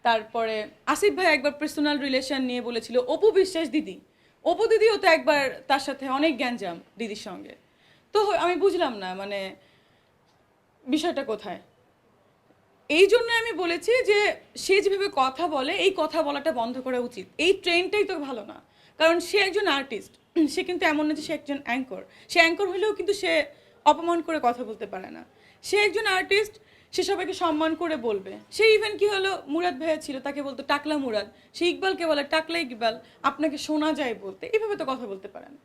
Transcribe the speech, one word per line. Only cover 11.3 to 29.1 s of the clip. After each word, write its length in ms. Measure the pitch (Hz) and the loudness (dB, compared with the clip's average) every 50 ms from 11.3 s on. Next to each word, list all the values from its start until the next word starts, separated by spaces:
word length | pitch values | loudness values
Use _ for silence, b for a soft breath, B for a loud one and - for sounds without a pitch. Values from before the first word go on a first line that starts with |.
| 220 - - 208 175 - - _ _ _ _ _ _ _ _ _ _ _ _ _ _ _ _ _ _ _ _ _ _ _ _ - | -6 -6 -8 -12 -12 -12 -16 _ _ _ _ _ _ _ _ _ _ _ _ _ _ _ _ _ _ _ _ _ _ _ _ 0
এই 180 | 294 330 392 | 6 6 8
জন্য 260 | 381 427 480 453 466 | 8 6 2 2 2
আমি 200 | 466 453 453 466 | 0 0 0 -2
বলেছি 400 | 381 311 370 339 339 339 - 427 480 523 - | -4 -2 -2 -2 -2 -2 0 2 2 2 4
যে 300 | 381 415 415 415 359 - - - _ _ | 2 2 4 2 2 -2 -4 -14 _ _
সে 240 | - - - 381 415 | -10 0 2 2 4
যেভাবে 280 | - 392 392 381 392 392 | 4 2 0 0 -2 -2
কথা 360 | - 277 262 269 262 - 339 339 | 0 0 0 0 0 -2 -4 -2
বলে, 260 | 311 269 254 294 370 | -2 -2 -2 -2 -2
এই 180 | 392 339 392 381 | 2 2 2 2
কথা 260 | - 302 311 311 311 | 2 -2 0 0 -2
বলাটা 300 | 311 285 285 285 285 320 | -2 -2 -2 -2 -2 -2
বন্ধ 280 | 269 247 226 240 247 262 | -2 -2 -4 -4 -6 -8
করা 180 | 254 262 254 247 | -6 -4 -4 -4
উচিত। 280 | 240 240 - 196 185 - _ - | -4 -6 -10 -14 -16 -12 _ 0
এই 140 | 302 359 | 2 2
ট্রেন্ডটাই 520 | 392 381 - 359 339 339 370 - 403 415 392 | 2 2 2 2 2 2 2 2 0 0 0
তো 140 | 392 370 320 | 0 -2 -6
ভালো 260 | 294 269 254 220 202 | -6 -8 -8 -10 -10
না, 160 | - - - _ b b b b b b - | -14 -18 -20 _ b b b b b b 2
কারণ 220 | 311 330 339 349 | 4 4 4 2
সে 180 | 339 - - 415 | 0 0 2 2
একজন 280 | 392 381 339 415 415 | 2 2 0 0 2
আর্টিস্ট। 460 | 349 277 277 269 269 233 196 - - _ _ _ _ _ | 2 0 0 -2 -4 -8 -10 -10 -12 _ _ _ _ _
<clears throat> 140 | 339 311 277 | 2 2 2
সে 140 | - 370 | 2 -4
কিন্তু 240 | 370 359 359 349 370 | -4 -4 -2 0 2
এমন 200 | 320 302 302 302 | 2 2 2 0
না 80 | 302 311 | 0 -2
যে 80 | 302 | -4
সে 100 | - - | -4 -6
একজন 260 | 320 294 - - 285 277 - | -6 -6 -6 -8 -8 -6 -4
অ্যাঙ্কর। 380 | - 240 262 254 - 190 185 - B B B B B | -4 -4 -4 -4 -8 -12 -14 -14 B B B B B
সে 100 | - 349 | 4 6
অ্যাঙ্কর 280 | 330 330 339 349 403 359 | 6 6 4 0 -2 -2
হলেও 240 | 359 370 403 440 | 0 0 0 0
কিন্তু 200 | 403 - 359 370 | -2 -2 -2 -2
সে 320 | 392 - 370 339 330 311 285 - b b b b b b _ | -2 0 0 2 2 2 0 -2 b b b b b b _
অপমান 380 | 294 302 302 339 339 339 339 | 4 4 4 2 0 0 0
করে 180 | 320 - 320 302 | -2 -2 -4 2
কথা 220 | - 240 240 240 247 | 2 0 0 0 -8
বলতে 220 | 208 220 196 220 | -10 -8 -10 -10
পারে 240 | 196 190 185 185 - | -10 -10 -12 -12 -12
না। 140 | 78 80 - _ b b b b b b | -16 -18 -20 _ b b b b b b
সে 140 | - - 370 | -6 0 2
একজন 300 | 415 415 415 320 427 440 | 2 2 2 2 0 0
আর্টিস্ট, 480 | 415 381 370 381 381 392 415 427 403 - - b b b b b b | 0 0 0 0 2 2 0 0 -2 -8 -20 b b b b b b
সে 100 | - - | -4 -2
সবাইকে 300 | 339 - 403 359 370 302 | 0 0 -2 -2 -2 -6
সম্মান 420 | 349 - 359 330 311 302 320 320 320 | -4 -2 0 0 2 2 0 0 0
করে 220 | 311 349 330 311 | -2 -2 -4 -4
বলবে। 360 | 262 226 233 208 196 190 190 196 208 - _ | -2 -2 -2 -4 -4 -6 -10 -16 -16 -18 _
সে 260 | - - 427 440 427 | 0 4 6 6 6
even 220 | 415 440 427 415 320 | 6 4 -2 0 0
কি 100 | 403 | 0
হলো, 340 | 415 | 0